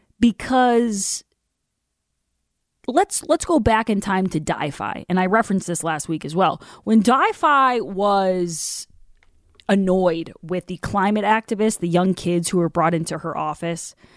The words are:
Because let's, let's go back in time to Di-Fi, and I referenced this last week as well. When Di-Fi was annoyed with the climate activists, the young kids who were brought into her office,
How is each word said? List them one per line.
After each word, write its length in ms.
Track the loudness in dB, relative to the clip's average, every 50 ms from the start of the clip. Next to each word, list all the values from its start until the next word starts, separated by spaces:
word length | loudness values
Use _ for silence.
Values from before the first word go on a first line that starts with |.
| _ _ _ _
Because 1040 | 2 2 2 0 -2 0 2 4 4 4 4 4 2 0 -2 -4 -4 -6 -6 -8 -10 _ _ _ _ _ _ _ _ _ _ _ _ _ _ _ _ _ _ _ _ _ _ _ _ _ _ _ _ _ _ _ _
let's, 360 | -2 0 0 0 0 -2 -6 -2
let's 200 | 0 0 0 2
go 160 | 2 2 2
back 300 | 4 4 2 2 2 0
in 100 | -2 -2
time 260 | 0 0 0 0 0 0
to 120 | -2 -4
Di-Fi, 640 | -4 -4 -4 -4 -6 -8 -6 -8 -8 -8 -8 -10 -6
and 140 | -2 0 0
I 60 | 2
referenced 400 | 2 2 2 2 0 -2 -2 -2
this 180 | -4 -6 -4 -4
last 240 | -4 -4 -4 -4 -6
week 160 | -6 -6 -6
as 100 | -4 -2
well. 280 | 0 0 0 0 -2 -10 -18 -20 -10 _
When 160 | 2 2 4
Di-Fi 800 | 4 4 4 4 2 0 0 0 2 4 4 4 4 4 2 0
was 1040 | -4 -4 -4 -2 0 2 2 2 2 2 0 0 -2 -4 -6 -8 -8 -8 -8 -10 -12 -16 _ -20 -20 -20 -20 _ _ _ _ _ _ _ _ _ _
annoyed 640 | 0 0 2 2 2 2 2 2 2 0 -2 -4 -10 -14 -16
with 240 | -10 -6 -6 -6 -6
the 100 | -8 -10
climate 480 | -10 -8 -4 -2 0 2 2 2 2 2
activists, 540 | 0 0 0 0 -4 -2 0 0 0 0 -2
the 100 | -2 0
young 240 | 2 2 2 2
kids 380 | 0 0 -2 0 0 0 0 0
who 80 | 0 0
were 100 | 0 0
brought 240 | 0 0 0 2
into 240 | 0 0 -2 -4 -8
her 180 | -8 -8 -8 -6
office, 600 | -6 -6 -6 -6 -6 -6 -6 -6 -8 -10 -14 -18 _ _ _ _